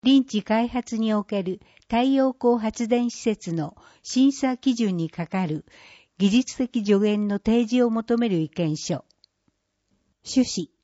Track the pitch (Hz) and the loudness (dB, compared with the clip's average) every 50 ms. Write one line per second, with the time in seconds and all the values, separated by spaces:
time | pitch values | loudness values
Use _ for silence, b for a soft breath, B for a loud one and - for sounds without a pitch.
0 | - 240 269 269 254 262 - 214 196 - 214 226 240 240 233 254 233 - 233 220 | 4 4 4 4 4 2 -4 -6 -2 0 0 0 0 -2 -4 -8 -6 -6 -4 -4
1 | 226 220 214 208 202 - 214 202 185 180 185 - b b b b b _ - 233 | -2 0 0 -2 -2 -2 -4 -4 -4 -4 -8 -8 b b b b b _ 0 0
2 | 247 269 269 269 262 262 254 _ - 240 240 233 214 220 - - 240 220 240 240 | 2 2 2 2 2 0 -2 _ 0 2 2 2 0 -4 -4 -4 -2 0 0 0
3 | 240 240 - - - 233 214 - - 180 165 165 180 180 - b b b b b | 0 -2 -4 -4 -4 -4 -4 -4 -6 -6 -4 -4 -4 -6 -10 b b b b b
4 | b - - 254 262 277 269 - - 262 254 240 - 269 247 233 226 202 185 170 | b -4 2 4 4 4 4 2 -2 -2 -2 -2 -2 -2 0 0 0 -2 0 -2
5 | 165 156 - - 170 - - 190 185 156 156 151 - b b b b b b b | -4 -6 -6 -8 -8 -4 -4 -4 -2 -2 -4 -6 -8 b b b b b b b
6 | b b b _ 190 202 196 247 254 - - - 254 240 - 233 208 208 208 196 | b b b _ 2 4 4 2 0 0 -4 -6 -6 -4 -2 -4 0 2 2 4
7 | 208 214 208 208 208 208 202 202 _ - 226 240 240 214 240 247 247 240 220 226 | 4 2 0 0 0 -2 -2 -2 _ 2 2 2 2 2 2 2 2 2 0 -2
8 | 220 - 233 233 240 233 190 165 160 147 _ - 175 156 151 156 - - 175 135 | -2 -2 0 0 2 0 0 0 -2 -2 _ -2 -2 -2 -2 -4 -4 -6 -6 -6
9 | - _ _ _ _ _ _ _ _ _ _ _ _ _ _ _ _ _ _ _ | -6 _ _ _ _ _ _ _ _ _ _ _ _ _ _ _ _ _ _ _
10 | _ _ _ _ _ - - 262 247 - - 196 165 - _ _ | _ _ _ _ _ -2 0 0 0 0 -2 -6 -8 -8 _ _